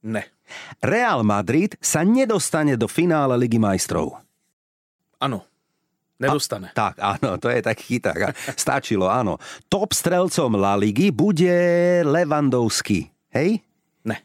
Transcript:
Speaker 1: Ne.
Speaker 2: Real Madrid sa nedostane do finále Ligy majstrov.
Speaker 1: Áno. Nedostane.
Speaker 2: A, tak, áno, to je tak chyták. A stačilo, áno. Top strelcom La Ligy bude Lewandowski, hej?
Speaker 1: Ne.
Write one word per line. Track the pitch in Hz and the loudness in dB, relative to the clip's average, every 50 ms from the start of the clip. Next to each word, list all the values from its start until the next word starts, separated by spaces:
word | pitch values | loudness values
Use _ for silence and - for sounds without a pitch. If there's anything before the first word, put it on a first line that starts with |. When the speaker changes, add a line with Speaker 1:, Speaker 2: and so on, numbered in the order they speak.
| _ | _
Speaker 1:
Ne. | 110 110 104 - - _ _ _ _ - - - - - _ - | -6 -6 -6 -6 -8 _ _ _ _ -20 -18 -18 -20 -14 _ -2
Speaker 2:
Real | 113 165 226 247 240 - 131 113 | 0 0 2 2 0 0 2 2
Madrid | 104 104 101 101 87 120 156 185 214 - - | 2 2 2 0 0 2 2 2 0 -2 -6
sa | - - - 156 165 | -6 -2 -2 0 2
nedostane | 196 226 262 269 220 226 185 - - - 160 151 147 135 | 4 4 4 2 2 0 0 0 0 -2 0 2 2 2
do | 117 110 - | 0 0 -2
finále | - - 165 180 160 151 143 135 127 120 | 0 0 0 2 2 2 2 2 2 2
Ligy | 127 120 113 117 110 | 2 2 2 2 2
majstrov. | 104 95 92 - - 98 82 78 76 - - - _ _ _ _ _ _ _ _ _ _ _ _ _ _ _ _ _ _ _ 123 | 2 2 0 -2 -2 -2 -2 -2 -4 -6 -14 -20 _ _ _ _ _ _ _ _ _ _ _ _ _ _ _ _ _ _ _ -4
Speaker 1:
Áno. | 139 123 98 - _ _ _ _ _ _ _ _ _ _ _ _ _ _ _ | -4 -4 -6 -10 _ _ _ _ _ _ _ _ _ _ _ _ _ _ _
Nedostane. | 127 139 139 147 - - 123 104 92 90 - | -2 -2 0 -2 -2 -6 -8 -10 -10 -8 -4
Speaker 2:
A, | - 107 95 | -2 -2 -2
tak, | - - | -2 -4
áno, | 101 101 98 - - 123 92 87 | -4 -4 -2 -2 -2 -4 -4 -2
to | - | -2
je | 120 123 123 104 | -2 -2 0 0
tak | 113 110 - | -2 -4 -4
chyták. | - - 127 120 - 101 - - 90 | -6 -6 -6 -2 -2 -2 -2 -2 -4
A | - - - - - - - | -4 -4 -8 -10 -10 -8 -6
stačilo, | - - 127 135 - - 113 98 92 | -4 -2 -2 -2 -2 -2 -2 0 2
áno. | 92 101 123 120 95 87 - - - - - - _ | 2 0 0 0 -2 -4 -6 -10 -18 -20 -20 -6 _
Top | - 196 202 208 - | -2 -2 -2 -2 -4
strelcom | - - 175 180 180 185 180 - - 160 123 110 101 | -2 0 0 2 2 0 0 0 0 0 2 2 2
La | 98 98 101 | 2 2 2
Ligy | 101 101 107 101 - 95 202 147 | 2 2 0 2 2 2 2 2
bude | 107 156 208 202 151 180 180 175 175 175 175 175 175 175 175 180 175 170 | 2 2 2 4 2 2 4 4 4 2 2 2 2 2 2 2 2 2
Lewandowski, | 147 143 170 175 147 151 151 147 135 123 123 120 113 - - - - 107 90 82 - _ _ _ _ | 2 2 2 2 0 0 0 2 2 2 2 2 0 0 -4 -2 0 -2 -2 -2 -6 _ _ _ _
hej? | _ 120 147 185 226 208 _ _ _ _ _ _ _ _ _ | _ 0 0 0 0 -2 _ _ _ _ _ _ _ _ _
Speaker 1:
Ne. | 113 107 - | -8 -8 -8